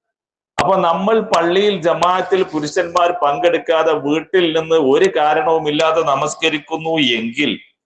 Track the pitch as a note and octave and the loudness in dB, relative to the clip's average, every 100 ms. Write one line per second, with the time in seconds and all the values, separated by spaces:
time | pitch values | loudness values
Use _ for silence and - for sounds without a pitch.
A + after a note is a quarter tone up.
0 | _ _ _ _ _ - C#3+ F#3+ F3 F3 | _ _ _ _ _ -2 0 2 2 0
1 | G3 A3+ G3+ F3+ E3+ F#3 G#3 F#3+ E3 D#3 | 0 0 2 0 2 2 0 0 0 2
2 | F3 F#3 F3+ F#3+ F#3 D#3 D3 F#3 E3+ F3 | 2 0 0 -2 -2 -4 -4 -4 -2 0
3 | F3 D#3+ C#3+ D3+ F3 D#3+ - D#3+ D#3+ D3+ | 0 0 -2 0 0 0 0 0 0 0
4 | C#3 D#3 D#3 F#3+ E3+ D#3+ D#3+ E3 C3 D3 | 0 -2 -2 0 0 0 0 2 4 4
5 | F#3+ E3 D3+ D#3 D#3 D#3+ D3+ D3+ D#3+ D#3+ | 2 2 0 2 0 0 0 0 0 0
6 | D3 C3+ D3+ - D#3+ D3+ - D#3+ D#3+ D#3+ | 0 -2 -2 -2 -2 -2 -6 -8 -4 -2
7 | B2+ A#2 A#2 B2 C#3 F#2+ - _ | 0 -2 -4 -4 -4 -6 -12 _